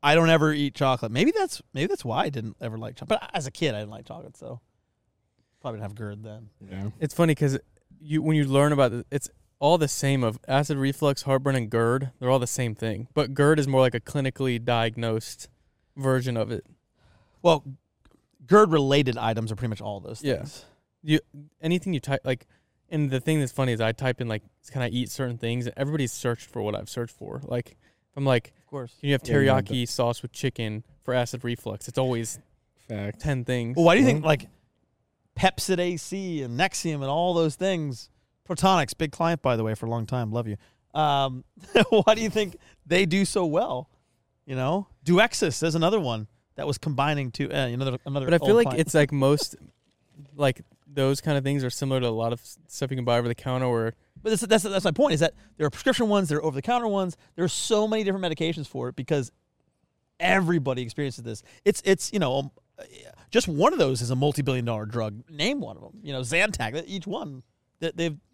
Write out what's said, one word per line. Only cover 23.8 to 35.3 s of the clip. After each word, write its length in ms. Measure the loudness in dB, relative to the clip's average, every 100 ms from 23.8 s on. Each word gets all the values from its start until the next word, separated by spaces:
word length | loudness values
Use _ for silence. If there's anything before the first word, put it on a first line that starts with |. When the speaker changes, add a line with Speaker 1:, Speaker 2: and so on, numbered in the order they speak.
Speaker 3:
I 100 | -2
type 300 | -2 -4 -4
in, 80 | -4
like, 140 | -6 -8 _ -12
"Can 100 | -6
I 60 | -4
eat 200 | -2 -4
certain 280 | -4 -6 -4
things?" 280 | -4 -4 -4
And 60 | -6
everybody's 360 | -4 -2 -4
searched 360 | -2 -4 -4 -8
for 120 | -8
what 120 | -4
I've 160 | -6 -6
searched 260 | -8 -10 -10
for. 260 | -12 -12
Like, 320 | -6 -6 -6 -14 _ _ _ -4
I'm 100 | 2
like, 280 | 2 0 _
Speaker 1:
Of 60 | _
course. 280 | -12 -12 _
Speaker 3:
"Can 80 | 0
you 40 |
have 80 | 0 2
Speaker 2:
Yeah, 120 | 4
you 100 | 4
have 140 | 4 0
Speaker 3:
teriyaki 40 |
Speaker 2:
the 160 | -4 -4
Speaker 3:
sauce 360 | -2 -2 -2
with 100 | -8
chicken 520 | -6 -6 -4 -6 -6 -10 _
for 100 | -4
acid 300 | -2 -2 -4
reflux?" 440 | -6 -6 -6 -10 -8
It's 100 | -2
always 400 | 0 0 -4 -10 _ _ _ _ _
Speaker 2:
Facts. 340 | -8 -6 -6
Speaker 3:
ten 200 | -4 -4 -2
things. 300 | -2 -2 4
Speaker 1:
Well, 100 | 6
why 80 | 8
do 40 |
you 40 | 6
think, 140 | 4
Speaker 2:
Mm-hmm. 60 | 2
Speaker 1:
like, 240 | 0 0 _ _ _ _ _ _ _ _